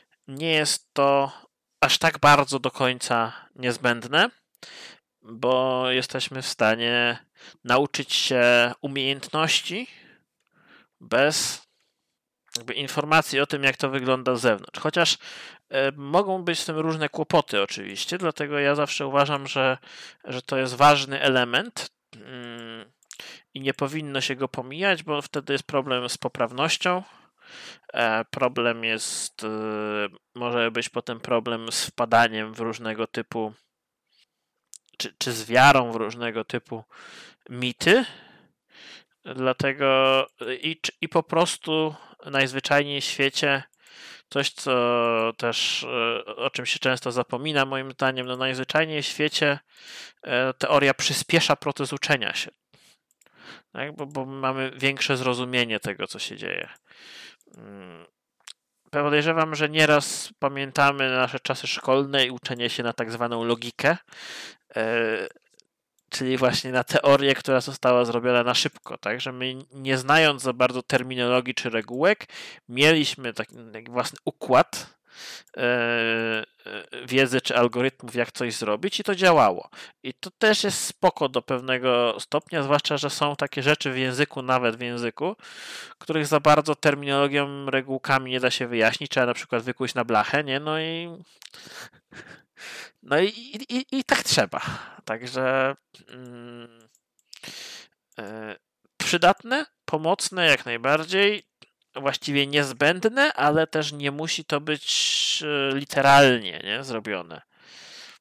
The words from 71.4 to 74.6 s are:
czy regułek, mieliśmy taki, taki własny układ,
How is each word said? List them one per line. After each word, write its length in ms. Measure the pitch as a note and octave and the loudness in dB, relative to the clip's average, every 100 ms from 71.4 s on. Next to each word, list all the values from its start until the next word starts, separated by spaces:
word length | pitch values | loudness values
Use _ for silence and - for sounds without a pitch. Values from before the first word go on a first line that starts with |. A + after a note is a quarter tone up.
| B2+ - | 0 -4
czy 140 | B2+ | -2
regułek, 560 | A2+ G#2+ B2 E3 G#3+ - - - - - | -2 -4 0 2 2 -4 -16 -18 -18 -10
mieliśmy 640 | B2 D3 D#3+ D3 - B2+ | 2 4 6 2 -2 -8
taki, 220 | G#2+ A2+ A#2+ A2+ | -8 -10 -12 -20
taki 180 | A2 A#2 | -18 -8
własny 280 | B2 B2 C3 - | -4 -4 -6 -8
układ, 720 | - - B2+ | -8 2 4